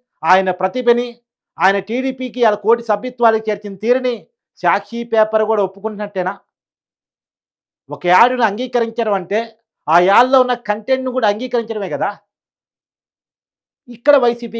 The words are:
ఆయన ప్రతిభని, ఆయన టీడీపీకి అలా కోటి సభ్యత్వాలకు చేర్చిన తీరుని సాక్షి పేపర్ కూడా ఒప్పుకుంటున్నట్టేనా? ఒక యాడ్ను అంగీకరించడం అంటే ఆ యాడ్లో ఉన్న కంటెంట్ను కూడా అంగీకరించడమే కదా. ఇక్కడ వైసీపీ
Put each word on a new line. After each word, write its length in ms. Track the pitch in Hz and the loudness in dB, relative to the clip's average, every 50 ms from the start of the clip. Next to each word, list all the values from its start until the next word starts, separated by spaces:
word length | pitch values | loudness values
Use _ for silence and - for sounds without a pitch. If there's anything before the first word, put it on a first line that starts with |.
| _ _ _ _ 156 165 | _ _ _ _ 0 2
ఆయన 200 | 185 190 190 190 180 180 | 2 4 4 0 -2 -2
ప్రతిభని, 460 | 185 190 - 254 220 240 240 240 247 240 233 - _ _ _ _ _ _ _ - | -2 -2 -2 0 2 2 2 2 0 -4 -10 -16 _ _ _ _ _ _ _ 0
ఆయన 200 | 170 190 196 180 | 2 2 2 0
టీడీపీకి 640 | 175 208 226 254 262 269 262 262 254 247 180 247 240 | -2 -4 -4 -4 -2 -4 -4 -6 -8 -8 -2 0 2
అలా 120 | 220 208 208 202 | 2 2 2 2
కోటి 180 | 208 233 233 233 | 2 2 2 2
సభ్యత్వాలకు 680 | - 208 202 202 254 247 - 240 226 220 220 220 214 | -2 -2 -2 -2 -8 -4 0 2 2 2 2 -2 -4
చేర్చిన 260 | 208 208 - 202 196 | -6 -6 -6 -10 -12
తీరుని 520 | 185 208 233 247 254 247 254 240 208 160 _ _ _ _ _ _ | -6 -2 0 0 0 0 -2 -4 -6 -10 _ _ _ _ _ _
సాక్షి 480 | _ - 170 180 208 202 - 226 233 240 233 226 | _ 0 0 0 0 -2 -6 -8 -8 -6 -2 2
పేపర్ 300 | 220 214 220 220 220 220 208 | 2 2 2 2 0 0 0
కూడా 120 | 220 208 196 | 0 0 0
ఒప్పుకుంటున్నట్టేనా? 760 | 190 196 202 180 220 214 196 208 196 - 190 175 180 202 - _ _ _ _ _ _ _ _ _ _ _ _ _ _ _ _ _ _ _ _ _ _ _ _ _ _ _ _ _ - | -2 -4 -8 -10 -10 -8 -8 -10 -8 -6 -6 -4 -4 -6 -8 _ _ _ _ _ _ _ _ _ _ _ _ _ _ _ _ _ _ _ _ _ _ _ _ _ _ _ _ _ -14
ఒక 160 | 143 143 - | -14 -6 0
యాడ్ను 380 | 175 180 185 233 254 254 247 240 208 | 2 4 4 4 4 4 0 0 -2
అంగీకరించడం 600 | 196 214 254 - - 240 233 226 226 233 226 220 202 180 | -2 -4 -6 -4 -2 -2 -2 -2 -4 -4 -2 -2 -2 -2
అంటే 180 | 175 - 196 220 233 226 - _ _ _ _ _ _ 147 | -2 -2 -2 -4 -4 -4 -10 _ _ _ _ _ _ 0
ఆ 100 | 160 175 180 185 | 2 4 4 4
యాడ్లో 300 | 196 220 254 262 262 262 | 6 4 4 6 4 4
ఉన్న 120 | 254 247 247 | 4 2 0
కంటెంట్ను 580 | 247 - - 208 220 208 - 262 262 254 262 | -4 -4 -4 -4 -4 -2 -2 -2 -2 -2 -4
కూడా 160 | 240 254 226 208 | -2 0 0 0
అంగీకరించడమే 600 | 208 214 254 254 247 233 226 196 220 214 202 170 147 127 | 0 -2 -4 -4 -4 -4 -4 -4 -6 -6 -6 -6 -4 -4
కదా. 140 | 151 196 196 - _ _ _ _ _ _ _ _ _ _ _ _ _ _ _ _ _ _ _ _ _ _ _ _ _ _ _ _ _ _ _ _ _ 254 240 | -4 -4 -6 -8 _ _ _ _ _ _ _ _ _ _ _ _ _ _ _ _ _ _ _ _ _ _ _ _ _ _ _ _ _ _ _ _ _ -18 -18
ఇక్కడ 200 | - - 294 294 | -2 2 4 4
వైసీపీ 440 | 269 240 240 240 240 240 208 175 233 | 4 4 2 0 -2 -8 -10 -10 -10